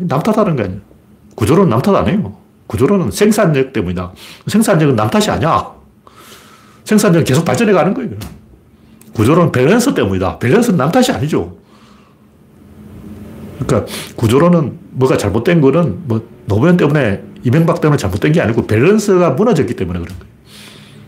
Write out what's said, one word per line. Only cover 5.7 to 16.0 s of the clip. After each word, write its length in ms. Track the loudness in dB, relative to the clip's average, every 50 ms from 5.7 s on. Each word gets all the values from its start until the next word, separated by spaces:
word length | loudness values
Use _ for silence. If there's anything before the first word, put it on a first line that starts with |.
| -14 -20 -20 _ _ _ -20 -20 -20 -20 -20 -20 -20 -20 -20 -20 -20 -20 -20 -20 -20 -12 -4
생산력은 400 | 0 2 2 4 4 2 2 2
계속 200 | 2 0 0 0
발전해 280 | 0 0 0 2 2
가는 200 | 2 2 2 0 -2
거예요. 160 | -4 -6 -10 -10 -12 -14 -16 -18 -20 -20 -20 -20 -20 _ _ _ _ _ -20 -20 -20 -20 -8 -4
구조론은 380 | 0 2 2 4 4 2 2
밸런스 420 | 2 2 2 4 4 2 2 0 0
때문이다. 440 | 0 0 0 0 -2 -2 -4 -4 -2
밸런스는 380 | -2 0 0 0 0 0 0 0
남 120 | 0 0
탓이 220 | 2 2 2 0
아니죠. 440 | -2 -4 -4 -4 -4 -4 -4 -6 -12 -20 _ _ -20 -20 -20 -20 -20 -20 -20 _ _ _ _ _ _ _ _ _ -20 -20 -20 -20 -20 -20 -20 -20 -20 -20 -18 -18 -18 -18 -18 -18 -18 -18 -18 -14 -10 -8 -4
그러니까 240 | -2 0 -2 -2 -4 -8 -12 -12 -14 -8
구조론은 600 | -4 0 2 2 4 4 4 4 2 0 -2 -6 -12 -16 -12
뭐가 260 | -4 0 0 2 2
잘못된 440 | 0 0 -2 -2 -2 0 2 2 4
거는 420 | 4 4 2 2 0 -2 -4 -6